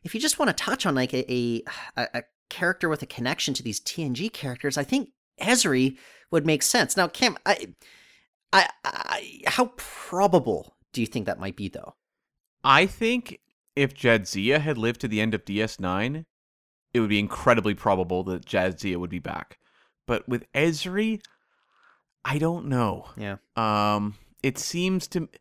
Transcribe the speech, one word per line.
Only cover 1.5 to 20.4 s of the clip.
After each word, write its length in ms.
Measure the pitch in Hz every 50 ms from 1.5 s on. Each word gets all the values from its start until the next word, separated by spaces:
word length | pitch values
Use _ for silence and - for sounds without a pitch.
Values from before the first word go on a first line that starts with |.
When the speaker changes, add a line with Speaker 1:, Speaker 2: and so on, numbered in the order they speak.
| 117 113 - - - - - - -
Speaker 1:
a, 120 | - 120 - -
a 80 | 120 - _ _ _ _ -
character 400 | - - 180 175 175 - - 165
with 140 | 156 143 -
a 40 |
connection 480 | - - - 120 127 151 - - - 135
to 80 | - 123
these 160 | 117 104 -
T 240 | - - - - 160
N 120 | 135 123
G 140 | 120 185 226
characters, 480 | - - - 135 120 - - 220 -
I 80 | 294 143
think 260 | - 254 277 233 - _ _ _ _ _ -
Ezri 560 | - 196 254 233 - 175 135 127 131 135 - - - - - - _ -
would 160 | 170 160 147
make 160 | 160 156 139 -
sense. 340 | - - 247 - 139 -
Now, 120 | 294 - 160
Cam, 280 | - - 254 233 160 - -
I, 280 | - 208 - - - - _ - - - - - _ _ _ _ _ _ _ _ - -
I, 160 | 190 - - - _ -
I, 560 | - - - - - - - - - - - -
how 260 | - - - 254 240 -
probable 1000 | - - - - - - - 180 180 202 196 170 170 117 117 95 73 - - _ _ _ _ -
do 80 | 120
you 60 | 113
think 200 | - - 120 101
that 140 | 107 92 -
might 160 | 92 98 87
be, 120 | - 101 92
though? 260 | - - - - - _ _ _ _ _ _ _ _ _ _ _ _ _ -
Speaker 2:
I 240 | 135 135 151 185
think 540 | 190 - - 226 226 247 247 233 - - - _ _ _ _ _ _ -
if 200 | 143 139 135 143
Jadzia 680 | - - 120 117 110 92 - - 98 98 120 139 151
had 160 | 147 156 143
lived 240 | 117 110 117 117 -
to 80 | - 113
the 120 | 107 107
end 140 | 107 113 110
of 100 | 101 -
D 180 | - 98 104 110
S 180 | 110 - -
nine, 460 | 95 90 90 98 107 127 147 160 160 _ _ _ _ _ _ _ _ _ _ _ _ _ -
it 80 | 120
would 80 | 113 101
be 100 | 104 104
incredibly 560 | 104 98 - - - 135 120 113 92 107 101
probable 500 | - - 110 98 92 92 85 92 90 92
that 200 | 95 92 87 -
Jadzia 520 | - - 98 90 95 87 - - 98 87
would 140 | 87 87 85
be 100 | 87 87
back. 380 | 71 - - - - _ - _ _ _ _ _ _ _ _ _ _
But 220 | - 120 107 - -
with 220 | 123 123